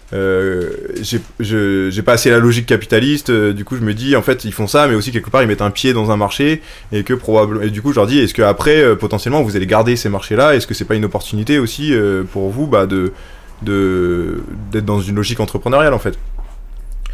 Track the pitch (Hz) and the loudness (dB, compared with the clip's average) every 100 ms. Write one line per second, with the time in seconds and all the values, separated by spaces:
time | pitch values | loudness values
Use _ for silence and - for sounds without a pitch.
0 | - 98 95 92 95 90 87 - - - | -10 -4 0 0 0 -2 -4 -6 -8 -8
1 | - 117 - - 107 110 98 98 95 95 | -4 -6 -6 -8 -2 0 2 0 0 -2
2 | 104 120 131 117 120 120 120 110 - 110 | 2 2 4 4 4 2 2 0 2 2
3 | 135 147 135 113 104 101 98 127 107 104 | 2 0 0 2 2 -2 -6 -4 -4 -2
4 | 135 131 131 127 110 - 101 147 147 110 | 0 2 2 -2 -4 -6 0 2 4 2
5 | 127 117 - 131 113 104 104 - 131 117 | 0 -4 0 2 2 2 -2 0 0 2
6 | 107 104 101 - 143 156 - - - 104 | 0 0 0 0 0 0 -6 -20 -6 -6
7 | 101 127 - 110 104 107 107 104 139 120 | -2 -4 2 2 2 0 -2 -2 -2 2
8 | 104 139 104 - 104 101 151 156 131 95 | 2 2 2 2 2 2 4 4 6 4
9 | 104 107 120 151 113 98 92 107 113 120 | 0 -2 0 0 0 0 2 2 2 0
10 | 107 98 - 107 147 131 - 104 98 110 | -2 -4 -2 2 4 4 0 -8 -2 -2
11 | 104 101 - 104 110 147 117 - 151 120 | 0 -4 -4 -4 0 0 0 -4 0 2
12 | 101 95 92 101 98 117 151 107 98 95 | 2 0 -2 -4 -4 -4 0 2 2 0
13 | 92 - - - - - 107 101 95 92 | -2 -4 -20 -20 -20 -10 -2 0 2 2
14 | 90 87 85 82 - - 104 110 104 104 | 0 0 -2 -6 -8 -12 -6 -4 0 -2
15 | 95 101 101 117 107 101 117 135 151 123 | 0 -2 -2 -2 -4 -4 0 2 2 2
16 | 101 - - - - - - - - - | -2 -6 -10 -10 -12 -14 -16 -16 -12 -10
17 | - | -8